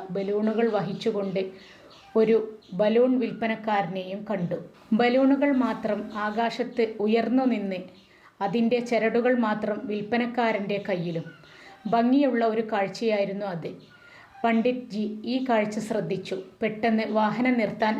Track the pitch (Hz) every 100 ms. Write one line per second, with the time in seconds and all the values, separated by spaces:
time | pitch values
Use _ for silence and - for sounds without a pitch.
0 | - 190 196 208 214 220 233 208 185 -
1 | 233 202 196 180 190 - - - - -
2 | - 226 220 226 - - - 180 214 226
3 | 254 254 226 - 226 220 - 202 185 190
4 | 185 196 214 196 170 165 - - - 220
5 | 240 254 269 277 285 262 226 214 214 208
6 | 214 214 208 214 233 226 233 - 220 -
7 | 208 226 220 254 262 214 196 185 185 -
8 | - - - - 196 233 226 240 240 233
9 | 220 226 240 247 220 214 214 208 - 214
10 | 208 233 240 240 233 214 196 202 202 180
11 | 170 165 151 - - - - - 214 233
12 | 240 277 285 233 226 220 220 214 196 -
13 | 226 208 202 196 202 170 143 - - -
14 | - - - - 233 226 240 247 - 202
15 | 208 214 226 262 262 226 214 226 - 220
16 | 165 185 - 185 - - 214 214 233 220
17 | 220 214 214 214 254 247 214 - 214